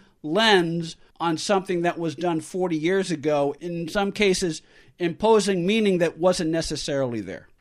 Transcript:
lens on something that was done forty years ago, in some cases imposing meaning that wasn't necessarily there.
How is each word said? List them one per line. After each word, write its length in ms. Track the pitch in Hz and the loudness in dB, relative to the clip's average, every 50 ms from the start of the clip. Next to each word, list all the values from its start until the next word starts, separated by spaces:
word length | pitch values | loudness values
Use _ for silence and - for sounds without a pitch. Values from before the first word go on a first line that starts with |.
| - _ _ _ - | -8 _ _ _ -8
lens 760 | 151 160 208 226 220 202 180 170 165 170 170 165 165 - - - _ _ - | -2 0 2 4 6 6 6 4 2 0 -4 -4 -6 -10 -14 -20 _ _ -4
on 160 | 165 170 160 | -2 -2 -2
something 460 | 151 - - 208 190 180 - 185 170 170 | -2 0 0 0 0 0 -2 -2 -2 0
that 160 | 170 160 165 | -2 -2 -2
was 160 | 165 160 139 | -4 -6 -4
done 260 | 139 151 151 156 156 | -4 -4 -2 -2 -4
forty 380 | 147 - - 185 185 180 165 156 | -6 -6 -4 -4 -2 -2 -2 0
years 320 | 151 170 190 196 185 170 | 0 0 0 0 0 0
ago, 440 | 170 139 127 151 147 143 143 143 143 - | -2 -2 0 0 2 2 2 0 -2 -4
in 280 | 160 180 170 170 165 - | -8 -8 -6 -6 -6 -4
some 220 | - 208 196 202 | -2 -2 -2 -2
cases 520 | 196 - 208 196 185 - 196 170 156 - - _ _ - - _ _ - | 0 2 2 2 2 2 0 -4 -4 -6 -10 _ _ -20 -20 _ _ -4
imposing 680 | 175 170 160 - 208 226 226 214 180 202 196 180 165 | -4 -4 -2 0 2 4 4 4 4 2 0 0 2
meaning 320 | 190 220 226 214 196 185 170 | 2 2 2 2 2 2 2
that 180 | 170 160 - | 2 0 0
wasn't 340 | 160 170 185 180 185 175 160 | 2 2 2 2 2 0 -2
necessarily 680 | 165 165 156 - 156 135 - - 143 139 135 123 120 110 | -2 -2 -2 -4 -6 -6 -6 -4 -2 -2 -2 -2 -2 -4
there. 280 | 92 90 90 - - - _ _ | -6 -8 -10 -12 -14 -18 _ _